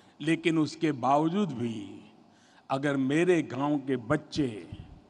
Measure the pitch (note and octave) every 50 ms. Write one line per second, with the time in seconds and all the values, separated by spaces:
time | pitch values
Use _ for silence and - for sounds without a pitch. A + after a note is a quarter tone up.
0 | - - _ - C#3+ D3+ E3 D#3+ - F3 D#3+ D#3+ D#3 - - - - D#3 D3 B2
1 | A#2 B2+ C#3 D3 D#3 E3 E3+ G3+ G#3 E3 C3+ A2+ A#2+ A#2 A2+ G2+ G2+ G2 G#2 G2+
2 | G2 - - - - _ _ _ _ - - - _ - C3+ C#3 C#3 D3 C#3 C3+
3 | C3+ C3 C#3+ D#3+ F3 F3+ F3+ E3 C#3 - A#2+ B2+ C#3 D3 D3 C#3+ B2+ C3+ C3+ B2+
4 | A2+ G#2+ D3+ D3+ D3+ - - - D3 B2 A2 G2 E2+ E2+ F#2 - - - - -
5 | -